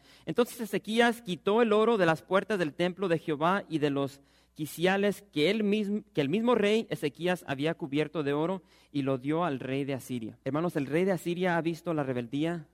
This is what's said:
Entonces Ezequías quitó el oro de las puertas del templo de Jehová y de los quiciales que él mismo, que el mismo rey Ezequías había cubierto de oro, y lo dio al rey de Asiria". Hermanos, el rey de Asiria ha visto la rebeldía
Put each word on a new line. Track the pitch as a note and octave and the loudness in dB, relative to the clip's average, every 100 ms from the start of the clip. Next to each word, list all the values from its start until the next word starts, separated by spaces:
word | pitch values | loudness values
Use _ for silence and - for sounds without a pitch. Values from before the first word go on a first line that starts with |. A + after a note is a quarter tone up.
| - - - | -18 -16 -6
Entonces | D#3+ A#3+ - | 0 0 -2
Ezequías | A3 G3+ - A3+ A#3+ A#3 | -6 -6 -2 2 2 2
quitó | - F3 G3 G#3+ | -6 -4 2 4
el | A#3+ | 4
oro | G#3 A3 A3+ | 4 4 4
de | E3+ | 4
las | D#3+ | 2
puertas | - F#3+ G3+ G#3 | 2 0 2 -2
del | D#3+ | -2
templo | C3+ F3 F3 F#3+ | 0 -2 0 0
de | E3 | 0
Jehová | - C#3+ E3 G3 - | 0 0 0 0 -2
y | D#3 | -2
de | D3 | 0
los | C#3 C#3 - _ _ _ | 0 -2 -6 _ _ _
quiciales | - D3+ - F3 G3 G3+ F#3+ - | -10 -10 0 0 2 0 -2 -6
que | D3 D#3 | 0 2
él | A3 | 2
mismo, | G#3 G#3+ G3+ G#3 - | 2 0 0 -4 -4
que | - | -2
el | C#3 | 0
mismo | G3+ A#3 A#3 | 2 2 4
rey | G3+ A3 - | 4 2 -2
Ezequías | D3+ D3+ - F3 F3+ - | -4 -4 -2 -2 -2 -4
había | C#3 D3+ | -4 -2
cubierto | E3 C#3+ C#3+ D3+ E3+ | -4 -4 -2 -2 -2
de | C#3+ | -2
oro, | D3 E3 F#3 _ _ _ | 0 0 -4 _ _ _
y | C#3+ | -4
lo | C3+ C3+ | -2 -2
dio | C3+ D#3+ | 0 0
al | F3 C3 | 0 -2
rey | B2+ C#3 | -4 -4
de | C#3 | -4
Asiria". | C3 - B2 A2 - | -6 -6 -6 -8 -8
Hermanos, | C3+ C#3+ F3 | -4 -2 -2
el | E3 C3 | -2 0
rey | D#3 | 0
de | F#3+ | 2
Asiria | F3 E3+ F3 F#3 E3+ | 0 -2 -2 0 0
ha | |
visto | D#3+ D#3+ F3 | -2 -4 -4
la | D#3 | -2
rebeldía | C3 B2 A#2+ C#3+ D#3+ E3+ D3 | -2 -4 -4 -4 -2 -4 -10